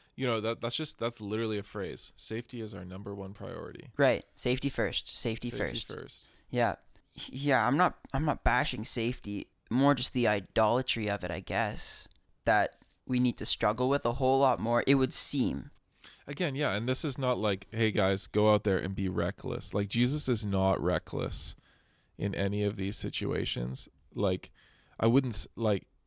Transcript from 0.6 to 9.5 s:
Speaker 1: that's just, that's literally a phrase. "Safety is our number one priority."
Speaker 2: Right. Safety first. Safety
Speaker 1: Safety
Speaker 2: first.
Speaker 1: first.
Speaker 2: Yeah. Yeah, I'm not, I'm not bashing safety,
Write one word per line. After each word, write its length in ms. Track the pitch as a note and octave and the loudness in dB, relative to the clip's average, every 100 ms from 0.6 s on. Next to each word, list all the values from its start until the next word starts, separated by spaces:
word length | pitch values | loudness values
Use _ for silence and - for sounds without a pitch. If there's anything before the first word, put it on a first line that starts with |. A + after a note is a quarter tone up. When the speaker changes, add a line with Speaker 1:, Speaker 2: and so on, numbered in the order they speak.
Speaker 1:
that's 140 | A#2+ - | -4 -4
just, 240 | D#3 - | -6 -4
that's 220 | A#2 - | -6 -4
literally 360 | G#2 A2 A2+ G#2 | -4 -2 -2 -2
a 60 | |
phrase. 480 | F#2+ G#2 F2+ C2 - - | -6 -6 -6 -6 -12 -12
"Safety 440 | - A2 - A#2+ | -8 -8 -8 -10
is 120 | A2 G2 | -8 -10
our 80 | |
number 320 | F2+ F#2 G2+ G2+ | -10 -10 -8 -8
one 180 | F#2+ | -10
priority." 560 | G2+ G2 E2+ E2 - - - | -10 -10 -10 -10 -12 -12 2
Speaker 2:
Right. 280 | C#3 F#2+ - - | 2 2 -2 -4
Safety 340 | B2 B2+ C#3 | -2 0 -2
first. 400 | - G2+ - - | 0 -2 -2 -4
Safety 400 | - A#2+ A2 B2 | -2 -2 -2 -6
Speaker 1:
Safety 140 | A#2 E2+ A#2 | -4 -4 -6
Speaker 2:
first. 80 | - | -8
Speaker 1:
first. 380 | F2+ - - - - _ | -10 -12 -16 -20 -20 _
Speaker 2:
Yeah. 260 | B2 A2+ - _ - _ - - | 0 0 -2 _ -20 _ -14 -10
Yeah, 380 | C3+ C#3+ B2+ A2 | -4 2 4 4
I'm 120 | D3 | 4
not, 200 | F3+ - - | 2 0 -4
I'm 120 | - D#3 | -2 0
not 180 | A2 | 0
bashing 400 | - B2 D3 B2 | 2 2 0 -2
safety, 640 | G#2+ - A#2 B2 G#2 G2+ - | -2 0 -2 -2 -6 -8 -8